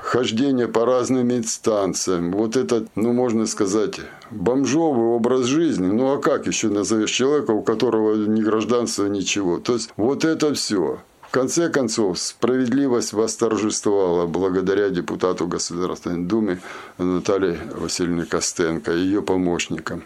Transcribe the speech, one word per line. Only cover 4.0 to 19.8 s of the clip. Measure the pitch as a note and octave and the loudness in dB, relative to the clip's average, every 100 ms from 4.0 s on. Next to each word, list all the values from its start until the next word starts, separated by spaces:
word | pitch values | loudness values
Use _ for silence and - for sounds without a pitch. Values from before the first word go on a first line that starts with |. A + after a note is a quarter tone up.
| - - - | -14 -18 -16
бомжовый | G#2+ F2 C3+ C3 C#3+ E3 B2+ A#2 A#2 | -4 0 0 2 2 2 2 2 2
образ | A2+ B2+ B2 | 2 2 2
жизни. | D3 E3+ G2 F#2 | 2 2 2 0
Ну, | G#2+ C3 | 2 2
а | C#3 | 2
как | - C3 G#2+ | 2 0 0
ещё | F2 A2 | -2 0
назовёшь | G2+ F#2+ A2 G#2+ | 0 2 2 2
человека, | - B2+ D3 A#2 | 0 2 2 2
у | G#2+ | 0
которого | F2+ A2 B2 A2 G#2+ G#2+ | 0 0 2 2 2 2
ни | G#2 A2 | 2 2
гражданства, | G#2+ G#2+ G#2+ A#2+ A2+ - G2+ | 2 2 2 0 0 -2 -2
ничего? | G2+ F#2 - F#2+ E2+ | 0 -2 -2 0 -2
То | - | 0
есть | A#2+ A2+ - | -2 -2 -2
вот | G#2+ C3+ D#3+ | -2 0 0
это | D#3 D3+ | 2 0
всё. | C3 - G#2 D2+ B1+ - _ - | 0 -2 -2 -2 -4 -10 _ -4
В | |
конце | B2+ C3 E3 E3+ | -2 0 0 0
концов, | D3 A#2+ A2+ G#2 F2 | 0 0 0 0 0
справедливость | - - A#2 B2+ B2+ C3 C#3+ A#2+ G#2 | -6 -2 0 2 2 2 2 0 0
восторжествовала | G#2 A2 - A#2 G#2+ G#2+ G2+ - G2+ F#2 F2 F2 | 0 -2 0 0 2 0 0 0 2 2 2 0
благодаря | E2 F#2+ F#2 F#2 G2 G2+ | 0 0 0 2 2 2
депутату | F2 D#2+ F2+ F#2 F2+ E2+ | 0 -4 0 0 0 -2
Государственной | F2 - E2+ F2 D#2+ - F2 F2 | -2 -4 -4 -4 -4 -6 -4 0
Думы | A2 G#2+ F2+ - - - - | 0 0 -2 -6 -16 -18 -4
Наталье | F2+ F2+ E2 G2 F#2+ E2+ D2+ - | -2 0 0 0 0 -2 -8 -8
Васильевне | E2 - F2 E2+ E2 | -8 -4 -2 -2 -2
Костенко | E2+ - - E2 E2 D2+ | -2 -4 -2 -2 -2 -2
и | E2+ | -2
её | F#2 G2+ | 0 0
помощникам. | - F#2 F2+ E2+ - E2 | 0 0 0 -2 -4 -8